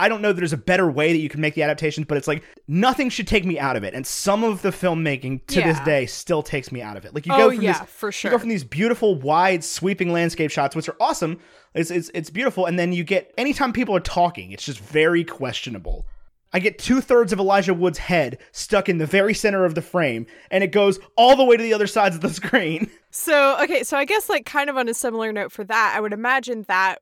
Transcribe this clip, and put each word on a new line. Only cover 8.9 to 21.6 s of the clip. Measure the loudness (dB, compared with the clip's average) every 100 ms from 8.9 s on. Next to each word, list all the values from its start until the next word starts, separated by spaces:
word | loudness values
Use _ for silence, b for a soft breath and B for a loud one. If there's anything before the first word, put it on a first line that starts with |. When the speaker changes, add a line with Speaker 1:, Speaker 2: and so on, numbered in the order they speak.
| 2 0
Speaker 1:
wide, | 0 2 2 4 2
sweeping | -4 -4 -2 -2 0
landscape | 0 0 -2 -2
shots, | 0 -2 -2
which | -6
are | -2
awesome. | -2 0 -4 -6 b b b
It's, | -6 -2
it's, | -4 -4
it's | -8 -8
beautiful. | -6 -4 -2 -2
And | -2
then | -2
you | -2
get, | -2 -4 -4 -4
anytime | -4 -2 -2
people | -2 0 -2
are |
talking, | 0 0 0 -2 -14
it's | -12
just | -12 -12
very | -2 2 4 2
questionable. | -2 -6 -8 -8 -8 -10 -6 -6 -8 -14 -20 _ _
I | -2
get | -2 -2
two-thirds | 0 0 4 4 4
of | 2
Elijah | 2 4 4
Wood's | 2 0 0
head | 0 0 0 -4 B
stuck | -14 -2 0 2
in | -2
the | 0
very | 2 2
center | 2 0 2
of | 2
the | 0
frame, | -4 -2 0 -2 -10 B B
and | 0
it | 2
goes | 4 4 2 B 6
all | 8
the | 8
way | 8
to | 6